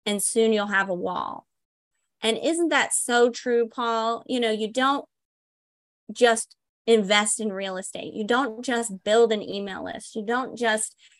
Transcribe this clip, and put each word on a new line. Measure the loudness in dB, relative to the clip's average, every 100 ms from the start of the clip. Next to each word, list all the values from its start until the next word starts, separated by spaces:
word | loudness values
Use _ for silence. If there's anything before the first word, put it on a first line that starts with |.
and | -4 -2
soon | 0 2 4
you'll | 2 2
have | 0 0
a |
wall." | -2 -4 -4 -6 -10 -16 _ _ _ _ _ _ _
And | -2 0
isn't | 0 2 2
that | 2 2
so | -2 2 4 4
true, | 2 0 0 0
Paul? | -2 -2 0 -2 -4 -4
You | -2
know, | 0
you | 0 -2
don't | 0 2 0 -4 _ _ _ _ _ _ _ _ _ -12
just | 2 2 2 -2 _ _ _ 2
invest | 4 4 2 2 -2
in | -4
real | -4 -6 -8
estate. | -10 -12 -10
You | -6
don't | 0 0 0 -4
just | -4 -4 -4 -6
build | 2 4 6
an | 2
email | -4 -6 -8 -8
list. | -10 -10 -12 -8
You |
don't | -4 -2 -4 -2
just, | 0 0 -2 -10 -20 _